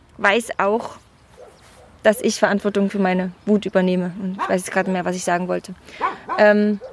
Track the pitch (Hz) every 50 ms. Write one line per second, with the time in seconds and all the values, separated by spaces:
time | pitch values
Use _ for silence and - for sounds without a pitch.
0 | _ _ _ - 196 202 196 240 233 - - - 190 202 214 240 - - - -
1 | - _ _ _ _ _ - - - - - - - - - - - - - -
2 | - 220 208 - - 226 214 - - 185 202 202 - 208 202 202 196 196 - 202
3 | 190 185 185 185 185 185 180 - - 196 214 202 - - - 190 180 185 180 180
4 | 180 180 170 202 196 185 185 196 - - 190 185 180 - - 190 190 190 190 180
5 | 170 180 180 185 - - 175 175 180 180 180 180 - - 180 - - - - -
6 | - 381 403 - - - 339 277 214 208 208 208 208 214 214 202 - -